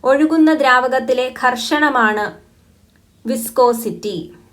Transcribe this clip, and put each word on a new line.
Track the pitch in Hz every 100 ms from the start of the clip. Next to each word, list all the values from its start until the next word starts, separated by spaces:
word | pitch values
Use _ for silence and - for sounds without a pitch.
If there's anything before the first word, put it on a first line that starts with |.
ഒഴുകുന്ന | 254 285 311 320 311
ദ്രാവകത്തിലെ | 311 277 254 254 262 240 254 254 247
ഘർഷണമാണ് | 254 240 - 302 302 262 220 214 208 - _ _ _ _ _ _ _ _ -
വിസ്കോസിറ്റി. | 226 - - 247 233 220 - 214 175 160 - _